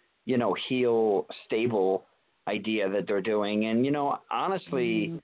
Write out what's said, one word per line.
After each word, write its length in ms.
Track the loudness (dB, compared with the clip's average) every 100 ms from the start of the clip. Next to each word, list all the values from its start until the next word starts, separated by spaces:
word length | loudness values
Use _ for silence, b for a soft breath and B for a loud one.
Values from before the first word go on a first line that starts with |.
| b b
you 120 | -2 0
know, 200 | 0 -2 -2
heel 600 | 0 2 4 4 2 0 -8
stable 640 | -4 -2 0 2 2 0 -4 _ _ _ -6
idea 400 | -4 -2 0 0
that 160 | 0 0
they're 140 | -2
doing. 460 | 0 0 2 0 2
And, 180 | 2
you 80 | 2
know, 260 | 0 0 -4 -4
honestly, 800 | -4 -2 -4 -4 -2 0 0 -2 -6